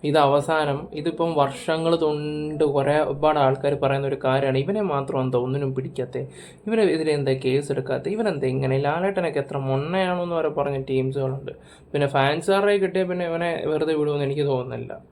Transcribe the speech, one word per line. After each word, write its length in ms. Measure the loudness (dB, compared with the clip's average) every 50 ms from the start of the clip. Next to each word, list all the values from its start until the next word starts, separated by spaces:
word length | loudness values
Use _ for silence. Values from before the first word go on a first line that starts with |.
| 0 4
ഇത് 80 | 4 6 6
അവസാനം 540 | 6 6 4 4 2 0 2 2 0 -2 -4 -6 -8 -10 -4
ഇതിപ്പം 300 | -4 -4 -2 0 -2 0 2 2
വർഷങ്ങൾ 520 | 2 2 0 -6 -4 -2 -2 0 2 2 2 2
തൊണ്ട് 640 | 2 0 0 -2 -4 -6 -4 -4 -6 -6 0 0 0 2 2
കുറേ 220 | 2 2 2 2 2 2 0
ഒരുപാട് 280 | -2 0 2 2 4 4 4
ആൾക്കാർ 300 | 4 2 2 0 -2 0 2
പറയുന്ന 240 | 0 0 0 0 0 -2
ഒരു 80 | -4 -2 0
കാര്യമാണ്. 340 | 0 2 2 2 2 0 0 0
ഇവനെ 180 | 0 -2 -2 0 0
മാത്രം 280 | -2 -2 -2 -2 -2 -2 -2
എന്താ 140 | 0 0 0 0
ഒന്നിനും 260 | 0 -2 -2 -2 -2 -2
പിടിക്കാത്തെ, 460 | -4 -6 -6 -6 -6 -6 -4 -6 -8 -8 -8 -12 -18 -20 -20 -20 -10 -4
ഇവനെ 160 | -2 2 2 4 4 2
എതിരെ 180 | 2 2 0 0 2
എന്താ 160 | 2 0 0 2 2
കേസ് 260 | 2 2 2 0 0 -4
എടുക്കാത്തെ, 340 | -4 -2 -2 -4 -2 -2 -4 -2
ഇവനെന്താ 320 | 0 0 0 0 0 -2 0 0
ഇങ്ങനെ? 220 | 0 0 0 0 2 2
ലാലേട്ടനൊക്കെ 540 | 0 0 0 0 0 0 0 -2 0 -2 -2 -4
എത്ര 140 | -2 -6 -4 -2 0
മൊണ്ണയാണെന്ന് 680 | -2 -2 -2 -2 -2 0 0 0 0 -2 -2 -2 -2 0
വരെ 120 | 0 0 0 0
പറഞ്ഞ 220 | -2 -2 -2 -4 -2 0
ടീംസുകളുണ്ട്. 600 | 0 0 0 0 -2 -2 -2 -2 -4 -6 -8 -12 -14 -14 -20 -20 -20 -20 -14 -4
പിന്നെ 160 | -2 0 0 2 2
ഫാൻസുകാരുടെ 580 | 2 2 4 2 0 2 2 2 4 4 4 4 2
കിട്ടിയ 220 | 2 0 0 0 0 0
പിന്നെ 140 | -2 -4 -2 -4
ഇവനെ 200 | -2 -2 -2 -2 -2 -2 -2 -2
വെറുതെ 240 | 0 0 0 0 2 0
വിടുമെന്ന് 260 | 0 0 0 0 -2 -2
എനിക്ക് 180 | 0 0 0 0
തോന്നുന്നില്ല. 400 | 0 -2 -2 -6 -8 -10 -8 -10 -12 -14 -16 -20